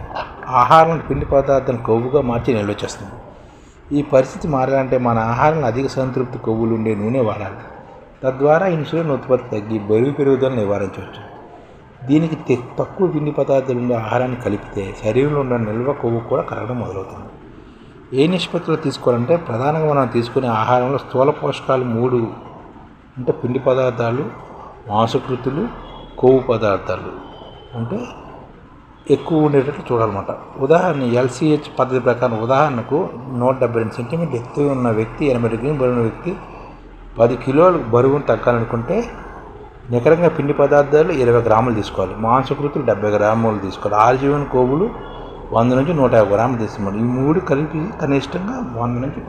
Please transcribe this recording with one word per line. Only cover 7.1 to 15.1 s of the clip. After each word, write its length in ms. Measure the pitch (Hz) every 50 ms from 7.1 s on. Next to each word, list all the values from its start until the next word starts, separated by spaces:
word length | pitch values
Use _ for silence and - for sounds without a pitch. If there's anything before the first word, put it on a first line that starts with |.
| 127 135
వాడాలి. 340 | 117 107 98 98 101 95 98 110 - - - - - - - - - - - - 131
తద్వారా 440 | 131 131 131 139 147 156 170 190
ఇన్సులిన్ 440 | 190 170 156 139 - 156 165 165 151
ఉత్పత్తి 500 | 135 120 - 131 127 117 - - 110 107
తగ్గి 180 | 104 110 110 107
బరువు 320 | 101 101 107 110 123 143
పెరుగుదలను 440 | 139 147 139 139 135 123 135 131 131
నివారించవచ్చు. 760 | 117 104 98 101 98 101 95 - - 92 - - - - - - - - - - - - - - - - - - - 127
దీనికి 280 | 127 143 156 170 160 156
తె-, 440 | - - - 127 117 - - - -
తక్కువ 280 | 127 - - - 190
పిండి 240 | 165 151 147 147 147
పదార్థాలు 480 | 147 147 139 - 139 135 123 131 127 120
ఉండే 160 | 123 123 123
ఆహారాన్ని 420 | 113 110 107 113 123 127 127 123
కలిపితే 560 | 120 - 104 104 98 - - - 101 98 98 107 - -
శరీరంలో 360 | 110